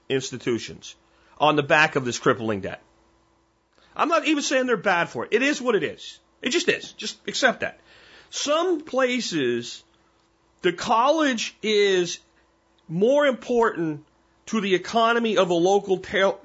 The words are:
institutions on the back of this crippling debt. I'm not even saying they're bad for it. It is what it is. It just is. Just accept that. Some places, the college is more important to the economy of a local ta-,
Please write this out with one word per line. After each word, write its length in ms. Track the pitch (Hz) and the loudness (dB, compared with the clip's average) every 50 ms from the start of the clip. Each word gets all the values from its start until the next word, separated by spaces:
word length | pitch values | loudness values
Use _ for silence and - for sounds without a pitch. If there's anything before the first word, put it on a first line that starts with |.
| _ - | _ -4
institutions 880 | 135 135 135 - 131 113 - 131 117 110 - - - - - - - _ _ _ _ _ _ _ _ - | -4 -4 -4 -6 -10 -6 -4 -2 -2 -2 -4 -8 -14 -16 -18 -20 -20 _ _ _ _ _ _ _ _ 2
on 160 | 143 151 151 | 2 4 4
the 80 | 147 139 | 2 2
back 320 | 139 165 151 156 151 - | 4 4 4 4 4 2
of 100 | 139 127 | -2 -2
this 140 | 120 117 - | -2 -4 0
crippling 420 | - - 104 107 110 110 104 95 | 0 0 0 2 -2 -4 -4 -4
debt. 200 | 95 87 - - _ _ _ _ _ _ _ _ _ _ _ _ _ _ _ _ _ _ _ _ _ _ _ | -6 -8 -12 -12 _ _ _ _ _ _ _ _ _ _ _ _ _ _ _ _ _ _ _ _ _ _ _
I'm 140 | - 226 302 | -4 0 0
not 160 | 339 311 269 | 0 0 2
even 160 | 294 320 285 - | 2 0 0 0
saying 220 | - 294 254 254 | 0 0 0 0
they're 120 | 247 226 | 0 -2
bad 320 | 175 143 202 180 170 160 143 | 0 0 0 2 2 0 -2
for 160 | - 120 104 | -4 -8 -4
it. 80 | - - | -2 0
It 80 | 233 | 0
is 200 | 269 285 285 - | 2 0 0 0
what 140 | 240 247 208 | 0 0 0
it 80 | 180 147 | 0 0
is. 360 | 107 92 - - - - - _ _ _ _ | -2 -6 -10 -16 -18 -18 -20 _ _ _ _
It 80 | - 254 | -4 -2
just 200 | 294 349 - - | -2 0 0 0
is. 220 | - - - - - | -2 -2 -6 -12 -16
Just 240 | - 214 - - - _ | -12 -12 -12 -12 -12 _
accept 340 | 214 - - 277 240 - - | -10 -2 0 0 0 0 -2
that. 180 | - - - _ _ _ - - - - - - - _ | -6 -8 -8 _ _ _ -20 -20 -20 -20 -20 -20 -20 _
Some 520 | - - - 277 302 320 349 370 349 294 | -10 -6 -2 -2 0 0 0 0 -2 -2
places, 1000 | - - 247 262 262 247 247 247 - - 175 151 131 120 120 117 120 - - - - _ _ _ _ _ _ _ _ _ _ _ _ _ _ _ | -4 -4 -2 0 0 0 0 -2 -4 -4 -2 -2 0 0 -2 -2 -6 -8 -14 -18 -20 _ _ _ _ _ _ _ _ _ _ _ _ _ _ _
the 120 | - 175 175 | -2 -2 -2
college 840 | - - 208 233 226 247 285 320 320 302 269 247 208 - - - _ | -2 -2 0 2 4 4 4 2 2 2 0 0 -2 -6 -8 -10 _
is 580 | - 220 214 208 202 196 190 180 175 170 - - _ _ _ _ _ _ _ _ _ _ _ _ _ | -2 0 2 4 4 4 4 2 0 -2 -6 -12 _ _ _ _ _ _ _ _ _ _ _ _ _
more 380 | - 156 180 208 247 277 294 294 | -8 -2 0 2 4 4 4 4
important 800 | 277 240 - - - 247 233 226 214 - 160 170 156 151 143 - _ _ _ _ _ _ _ _ | 2 0 -2 -4 -2 0 2 2 2 0 -2 -4 -4 -6 -8 -12 _ _ _ _ _ _ _ _
to 140 | - 214 220 | -6 -4 -4
the 140 | 185 196 180 | 0 0 0
economy 600 | 175 180 - 220 233 226 226 233 233 233 226 196 | -2 -2 -2 0 2 2 4 2 2 0 2 2
of 120 | 175 190 175 | 2 2 2
a 40 | 175 | 2
local 440 | 170 170 185 196 202 196 196 185 | 2 2 2 2 2 2 0 -2
ta-, 400 | 180 - - 214 208 190 196 - - | -2 -2 -2 0 2 2 2 0 -2